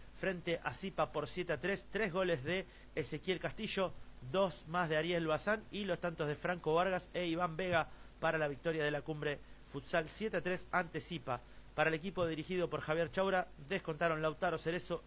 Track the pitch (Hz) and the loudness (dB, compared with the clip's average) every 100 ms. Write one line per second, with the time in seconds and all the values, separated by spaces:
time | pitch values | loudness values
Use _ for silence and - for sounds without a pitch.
0 | - - 180 180 170 165 156 - 190 - | -14 -4 -2 -2 0 0 0 -4 -4 0
1 | 151 156 143 - 170 143 175 196 - 202 | 0 0 -2 -2 -2 0 0 0 -2 0
2 | 214 175 185 160 139 185 180 - - - | 0 2 2 2 2 -2 -2 -12 -8 -4
3 | 139 151 - 175 156 - 214 190 180 - | -2 -2 -2 -2 -2 -4 -2 0 0 -2
4 | - - 127 185 190 - - 175 165 156 | -12 -12 -2 2 2 2 -2 0 2 2
5 | 165 175 160 151 - 220 - 196 196 170 | 4 2 2 2 2 0 -2 -4 0 0
6 | 175 165 147 147 175 180 156 160 185 180 | 0 0 -2 0 -2 0 4 4 4 2
7 | - 175 175 160 175 160 185 170 147 - | -2 -2 0 2 0 0 2 2 2 -4
8 | - - 160 160 147 135 165 160 147 147 | -16 0 2 4 2 0 0 2 2 2
9 | 147 151 147 139 - - - 143 - 170 | -2 -2 -2 -2 -8 -16 -10 -8 0 0
10 | 156 - 214 190 180 180 - 175 170 156 | 0 -2 0 0 0 -2 0 0 0 -4
11 | - 165 131 120 - - - - 156 160 | -4 -6 -2 -4 -4 -16 -8 2 2 2
12 | 185 175 170 156 156 180 160 147 147 160 | -2 0 0 0 -2 0 0 0 0 2
13 | 165 - 190 185 175 - 139 190 - 156 | 2 2 4 4 0 -6 -4 -4 -2 0
14 | 170 156 156 151 175 160 156 170 - 170 | 2 4 2 2 0 2 0 -2 -2 -6